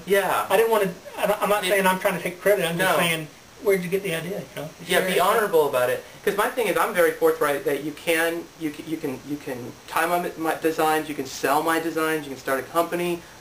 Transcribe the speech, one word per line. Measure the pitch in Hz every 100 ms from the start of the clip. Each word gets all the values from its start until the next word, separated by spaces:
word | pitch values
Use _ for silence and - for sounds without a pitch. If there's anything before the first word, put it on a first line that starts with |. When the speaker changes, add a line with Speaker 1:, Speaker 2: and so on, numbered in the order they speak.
| 175
Speaker 1:
Yeah. | 196 175 117 -
Speaker 2:
I | 196
didn't | 226
wanna. | 214 190 - - -
I | 208
don't, | 208
I'm | 202
not | 202
Speaker 1:
It | 180
Speaker 2:
saying | 196 190
I'm | 185
trying | 202 185
to |
take | 180 -
credit. | 190 202 170
I'm | 170
just | 190
Speaker 1:
No. | 165
Speaker 2:
saying, | 170 160 156 - - -
"Where'd | 226 190
you | 175
get | 190
the | 196
idea?" | 165 170 196
You | - -
know? | 147 - 170
Speaker 1:
Yeah, | 180
Speaker 2:
Share | 185
Speaker 1:
be |
Speaker 2:
it. | 175
Speaker 1:
honorable | 190 226 202 165 139
about | 131 123
it. | 123 - - 202
'Cause | 202
my | 240
thing | 247 208
is, | 165
I'm | 208
very | 180 165
forthright | 160 160 156 147 139
that | 151 139 151
you |
can, | - - 165 165 170 165 -
you | 156
can, | 147 156
you | 156
can, | 147 127 139
you | 143
can | 147 123 - - -
tie | - 165
my, | 175 175 160
my | 160 160
designs, | 160 160 156 156 151
you | 147
can | 131
sell | - 139 147
my | 160 160
designs, | 165 160 156 160 139
you |
can | 127
start | - 131
a |
company | - 170 165 175 175 170 - -